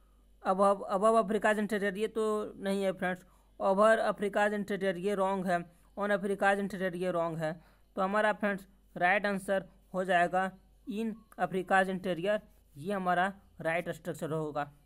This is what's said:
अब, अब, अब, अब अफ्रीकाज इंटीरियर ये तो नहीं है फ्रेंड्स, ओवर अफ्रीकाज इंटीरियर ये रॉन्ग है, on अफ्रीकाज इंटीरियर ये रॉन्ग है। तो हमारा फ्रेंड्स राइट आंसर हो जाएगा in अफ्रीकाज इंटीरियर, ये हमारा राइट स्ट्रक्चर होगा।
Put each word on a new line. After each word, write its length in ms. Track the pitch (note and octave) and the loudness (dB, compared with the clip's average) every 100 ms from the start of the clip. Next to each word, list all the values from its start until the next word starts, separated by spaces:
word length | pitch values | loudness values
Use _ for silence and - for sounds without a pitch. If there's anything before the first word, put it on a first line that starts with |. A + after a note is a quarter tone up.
| _ _ _ _ | _ _ _ _
अब, 180 | G#3 F#3+ | -2 4
अब, 220 | G3 G3 | 4 4
अब, 220 | - F#3+ G#3+ | 0 2 4
अब 100 | A3+ | 4
अफ्रीकाज 440 | G3 G#3+ G#3+ G#3 | 4 2 2 2
इंटीरियर 380 | G#3 G#3+ G3+ F#3+ | 0 0 -2 -2
ये 100 | G#3+ | -4
तो 460 | A3 A3 G#3+ G#3 - | -2 -2 -2 -4 -6
नहीं 200 | G3 G3 | -4 -2
है 80 | G3 | -2
फ्रेंड्स, 340 | F#3+ F3+ F3+ - _ _ - | -2 -2 -4 -10 _ _ -4
ओवर 400 | G3+ F#3+ G#3+ A3 | 0 6 6 6
अफ्रीकाज 540 | G#3+ F#3+ G3+ G#3 G#3 | 2 0 -2 2 2
इंटीरियर 440 | G#3 G3+ G3+ F#3+ F3 | 0 -4 -2 -2 -2
ये 180 | F#3+ G3 | -2 0
रॉन्ग 320 | F#3+ G3 F#3 | 0 0 0
है, 120 | F3 E3+ _ _ - | -2 -2 _ _ -6
on 140 | G3+ | 0
अफ्रीकाज 480 | G3+ G3 G3 G3 G3+ | 0 0 0 2 2
इंटीरियर 360 | G3 F#3+ F#3 F3 | 0 -2 -4 -2
ये 160 | F#3 | -2
रॉन्ग 260 | E3+ E3 E3 | 0 -2 -2
है। 140 | D#3 E3+ - _ _ - | -4 -6 -14 _ _ -4
तो 60 | |
हमारा 300 | F#3+ G#3 G#3+ | -2 2 2
फ्रेंड्स 340 | G3 G#3 F#3+ - _ _ F3 | 0 -2 -4 -8 _ _ 0
राइट 280 | F3 G#3 G3+ | 2 2 0
आंसर 400 | F#3+ F#3+ G3 F#3 - _ | -4 -2 -2 -4 -16 _
हो 100 | F#3 | -6
जाएगा 480 | F#3+ F3 F3 F3+ F#3+ F#3 _ _ - | 2 2 2 0 -2 -6 _ _ -10
in 240 | G#3 A3+ G#3+ - - | -6 -6 -8 -12 -6
अफ्रीकाज 500 | F3+ F#3+ F3+ F#3+ F#3+ | -4 -2 0 2 2
इंटीरियर, 520 | F#3+ F#3+ E3 F#3 G#3 - _ _ C3+ | -2 -4 -4 -2 -4 -6 _ _ -12
ये 160 | E3 | -6
हमारा 400 | G3+ F3+ F3 F#3+ G3 - - | -4 0 0 0 -4 -16 -8
राइट 280 | E3 E3 F3 | -4 -2 -4
स्ट्रक्चर 420 | D#3+ F3+ D3+ D#3 | -8 -8 -6 -4
होगा। 320 | D#3+ D3+ D3 C#3+ - | -4 -4 -4 -6 -10